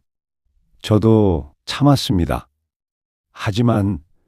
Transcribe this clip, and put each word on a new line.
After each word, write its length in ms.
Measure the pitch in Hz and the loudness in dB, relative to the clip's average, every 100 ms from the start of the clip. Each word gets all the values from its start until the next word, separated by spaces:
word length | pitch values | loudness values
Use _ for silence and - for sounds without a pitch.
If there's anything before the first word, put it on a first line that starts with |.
| _ _ _ _ _ _ _ _ | _ _ _ _ _ _ _ _
저도 720 | - 107 110 110 101 80 69 _ | -2 2 4 4 2 -2 -6 _
참았습니다. 840 | - - 139 135 - 90 78 62 - _ _ _ _ _ _ _ _ | -12 0 2 2 0 -2 -2 -6 -10 _ _ _ _ _ _ _ _
하지만 680 | - 113 101 120 113 101 85 _ _ | -10 -6 -2 0 0 -2 -6 _ _